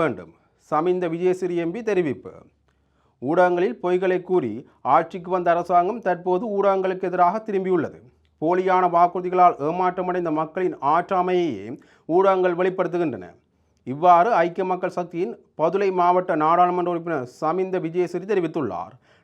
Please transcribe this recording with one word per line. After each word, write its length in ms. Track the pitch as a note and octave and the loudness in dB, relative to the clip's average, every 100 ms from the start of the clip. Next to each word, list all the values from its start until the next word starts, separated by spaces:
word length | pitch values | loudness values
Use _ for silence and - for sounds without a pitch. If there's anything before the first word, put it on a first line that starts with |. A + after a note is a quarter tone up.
வேண்டும், 320 | D#3+ G2+ E2 - _ _ _ | -2 -4 -12 -20 _ _ _
சமிந்த 360 | D#3 F3 F3+ F3 | -2 0 0 -2
விஜயசிறி 420 | E3 F3+ F3+ F#3 F3 | -2 0 0 -2 -4
எம் 100 | E3+ | -4
பி 80 | G3+ A3 | -4 -2
தெரிவிப்பு. 440 | F#3+ D#3+ A2+ F#2 F2 - _ _ _ _ _ _ _ | -2 -2 -4 -10 -20 -20 _ _ _ _ _ _ _
ஊடகங்களில் 560 | B2+ E3+ F3+ F3+ G3 A#3+ | -2 2 4 4 -2 -2
பொய்களை 360 | F3 F3+ F#3 F3+ | -2 0 0 -2
கூறி 300 | F3+ F3+ A#2 A2 - _ | 0 -2 -2 -6 -12 _
ஆட்சிக்கு 480 | B2 D3 E3+ F#3+ F3 | 2 2 2 -6 -4
வந்த 200 | F#3 F3 | -2 0
அரசாங்கம் 500 | E3+ E3+ F3 F3 A#3 | 0 2 2 2 -2
தற்போது 440 | F#3+ F3+ F3+ F3+ A#3 | -4 -2 0 -2 -2
ஊடகங்களுக்கு 640 | G3 G3 F#3+ F#3+ F#3 F#3+ | 0 2 2 0 -4 -2
எதிராக 320 | F3+ F3 G#3+ A3 | 2 2 2 -4
திரும்பியுள்ளது. 520 | G3 F#3 F3+ A2+ E2 - _ _ _ | -4 0 0 -2 -8 -20 _ _ _
போலியான 420 | D#3 F#3 F#3 F#3 F3+ E3+ | 0 0 2 2 2 4
வாக்குறுதிகளால் 640 | F3 F#3 F3+ F3+ F3+ - C#3+ | 2 2 -2 4 4 4 -2
ஏமாற்றமடைந்த 600 | F3 F3+ F3+ F3+ F3+ F3 | -2 -2 -2 -2 -2 -2
மக்களின் 440 | D3+ D#3+ F#3 F#3 D3+ C#3 | -2 -4 -4 -4 -2 0
ஆற்றாமையையே 720 | D#3+ F3 F#3+ F3+ F3+ E3+ G#2 G#2 C3+ - _ - | 0 2 0 0 0 -2 -4 -10 -14 -16 _ -2
ஊடகங்கள் 500 | E3+ G3 F#3+ F#3 E3+ | 2 4 4 2 0
வெளிப்படுத்துகின்றன. 680 | F#3 F#3 F3 E3+ E3 A2 F2 - _ _ _ _ - | 0 0 -2 -2 -4 -4 -12 -20 _ _ _ _ -12
இவ்வாறு 440 | C#3 F3 E3+ G3 | 0 6 6 6
ஐக்கிய 320 | G3+ F3 F3 | 2 0 -2
மக்கள் 320 | F#3 F3+ F#3 F#3 | -4 -4 -4 -6
சக்தியின் 340 | F3 E3+ G#3 A3+ _ - | -8 -6 -6 -8 _ -4
பதுளை 300 | D#3 F#3+ G3 | -2 0 0
மாவட்ட 400 | F#3 F3 F3+ F3+ D#3+ | 2 2 2 0 0
நாடாளுமன்ற 540 | D#3 F3 F3+ F3+ F3 | 2 4 4 2 -2
உறுப்பினர் 380 | E3+ E3+ D#3 B2 - | -4 -4 -6 -6 -6
சமிந்த 360 | D#3 F3 F#3+ F3+ | -4 -2 -2 -4
விஜயசிறி 460 | D#3+ E3+ E3+ F3 G3 | -4 -2 -4 -4 -4
தெரிவித்துள்ளார். 640 | G3 E3 E3 A#2+ F2 F2 B2 _ _ | -2 -2 -4 -4 -6 -10 -14 _ _